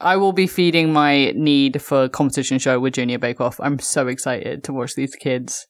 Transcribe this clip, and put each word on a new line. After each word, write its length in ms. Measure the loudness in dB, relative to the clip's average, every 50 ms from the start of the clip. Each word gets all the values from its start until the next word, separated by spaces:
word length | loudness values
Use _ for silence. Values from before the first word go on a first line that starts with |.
I 160 | 0 2 2
will 160 | 4 2 2 2
be 140 | 2 0
feeding 440 | 0 2 2 2 4 4 4 2 2
my 420 | 4 4 4 4 4 4 4 2 2
need 460 | 0 2 2 4 4 4 2 0 -2 -4
for 260 | 0 2 2 2 2
competition 500 | 0 0 0 0 0 -2 -2 0 -2 0
show 220 | 2 2 0 2
with 140 | 0 -2 -2
Junior 240 | -2 -2 -2 -2 -2
Bake 240 | -2 -4 -2 -2 -2
Off. 180 | -4 -4 -4
I'm 180 | -4 -2 -2 -2
so 280 | -4 -4 -2 -2 -2 -2
excited 560 | -2 -4 -4 -4 -4 -4 -4 -6 -8 -8 -8
to 80 | -8 -6
watch 220 | -6 -6 -6 -6
these 200 | -6 -6 -6 -6
kids 520 | -6 -4 -2 -2 -2 -4 -6 -10 -12 -12 -16